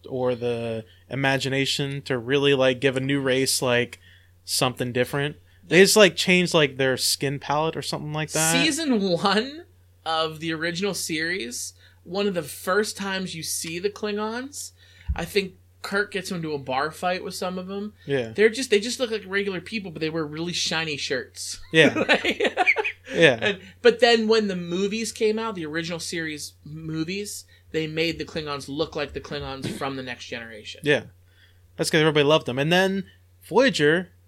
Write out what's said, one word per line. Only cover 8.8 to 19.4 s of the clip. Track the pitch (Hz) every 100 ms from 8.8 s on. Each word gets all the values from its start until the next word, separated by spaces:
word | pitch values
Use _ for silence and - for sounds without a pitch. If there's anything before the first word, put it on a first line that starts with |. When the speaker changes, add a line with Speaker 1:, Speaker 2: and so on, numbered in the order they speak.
| 311 226 196
Speaker 2:
one | 170 196 196 262 311 359 _ _ _ 160
of | 160 160 156
the | 165
original | 160 165 170 202
series, | 170 - 160 165 185 240 240 - - - _
one | 170 190 202
of |
the | 175
first | 147 - 185 196 214 -
times | 196 190 180
you | 160
see | 156 - 165 170
the | 202
Klingons, | - 208 208 214 233 269 - - - _ - -
I | - 170
think | 202 185 - _ _
Kirk | - 196 196
gets | 190 180
into | 180 160
a | 147
bar | 135 127 151
fight | - 180 185
with | 185
some | - 185 185
of | 185
'em. | 196 214 - -
Speaker 1:
Yeah. | 135 113
Speaker 2:
They're | 113 220
just, | 240 262
they | 208
just | 233 233
look | 240
like | 214 190
regular | 196